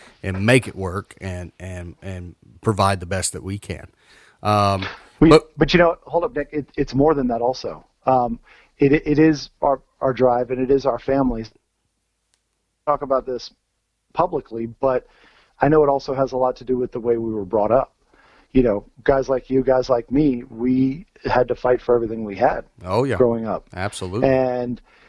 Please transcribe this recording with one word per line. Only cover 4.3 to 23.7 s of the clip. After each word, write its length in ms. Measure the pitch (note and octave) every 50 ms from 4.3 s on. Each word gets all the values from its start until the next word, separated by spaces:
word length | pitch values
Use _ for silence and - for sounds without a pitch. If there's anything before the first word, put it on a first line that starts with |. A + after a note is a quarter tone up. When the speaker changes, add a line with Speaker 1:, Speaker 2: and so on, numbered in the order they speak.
| _ _
Speaker 1:
Um, 440 | - G#2 G#2 G#2 G2+ G2 G2 F#2+ F#2+ - - - - - _ -
Speaker 2:
We, 120 | - -
Speaker 1:
but 200 | D3 D#3 - - _ C#3+
Speaker 2:
but, 140 | D#3 - -
you 40 | E3+
know, 180 | F3 E3 E3+ -
hold 200 | - C3+ C#3+ E3+
up, 140 | F3 D#3 B2
Nick. 140 | D3 C#3+ -
It, 160 | D#3 D3+ C3 - _
it's 180 | D3 C#3 - -
more 200 | C3+ C#3+ D#3+ D3+
than 120 | C#3+ B2+ B2
that 120 | A#2 A#2
also. 440 | A#2+ B2+ B2+ - - G2 D#2 D2+ - _ _ _ -
Um, 340 | C3 C3 B2+ B2 A#2 A#2+ - _ _ - _ _ _ _ -
it, 140 | C#3+ C3+
it 260 | C#3+ D#3 - D3+ D3 C#3+
is 320 | D#3+ D#3+ D3+ C#3+ - - _ -
our, 200 | - C#3+ C3+ - _ _ _ -
our 120 | C#3 C3+
drive, 380 | B2 A2 B2+ B2 A#2+ B2 B2 A#2
and 100 | C3 B2+
it 100 | C3 B2
is 160 | C#3 C3+ C3
our 140 | C3+ A#2+ A#2+
families. 500 | - C3+ C3+ C#3 C3+ B2+ A#2 A2+ A2+ - _ _ _ _ _ _ _ _ _ _ _ _ _ _ _ _ _ _ _ _ _ _ _ _ _ _ -
Talk 160 | D3 D3 C3+
about 240 | D3 C3 C3+ B2+ B2
this 260 | C3 B2 A#2 - - _ _ _ _ _ _ _ _ _ _ _ _
publicly, 540 | - - E3+ F#3 E3+ C3+ - - A2+ A#2 A2+
but 420 | A#2 A#2 _ C3+ C3+ B2+ B2 - _ _ _ _ _ _ _ _ _ _ -
I 80 | C#3 C#3+
know 140 | D#3 D#3
it 60 | D3 C#3+
also 260 | C#3 C3+ - D3 C3
has 180 | C3+ C3+ B2+
a 40 | C3
lot 180 | B2+ B2+ B2+ B2+
to 80 | - B2
do 120 | B2+ B2+
with 160 | B2 B2+ B2
the 80 | - B2
way 160 | A2 A#2+ A#2
we 160 | A#2 A2+ A2+ A2
were 120 | G#2+ G2
brought 260 | F2+ A2+ G#2+ G#2 G#2+
up. 220 | A#2 C3+ C3+ - _ _ _ _ _ _ _ _ _ _ _ _
You 100 | - C3
know, 220 | A#2+ A#2 G2+ G#2 - - _ -
guys 260 | - - C#3 C3+ B2+ B2+
like 220 | C3+ B2 - -
you, 140 | C3 C3+ B2
guys 260 | C3+ B2+ B2+ B2 C3
like 220 | B2+ A#2+ A#2 -
me, 320 | A#2+ D3 D#3 C#3+ B2 A#2+ B2+
we 600 | - A#2 A2+ B2 B2+ B2+ C3 C3 C3+ C3+ E3 - _ _ _ -
had 240 | - - B2 B2+ A#2+
to 80 | A#2
fight 260 | - - B2 B2 A#2+
for 120 | - - A#2+
everything 260 | A#2 A#2 G#2+ A2+ A2+
we 140 | A2 G2+ G2
had 300 | G2 A#2+ D3+ - - - _ _ - F2
Speaker 1:
Oh, 180 | F#2 F#2+ A#2
yeah. 140 | C3 C3+ A#2
Speaker 2:
growing 300 | - B2+ A#2 A#2 A2+ A2+
up. 220 | G#2+ F#2 D#2+ - _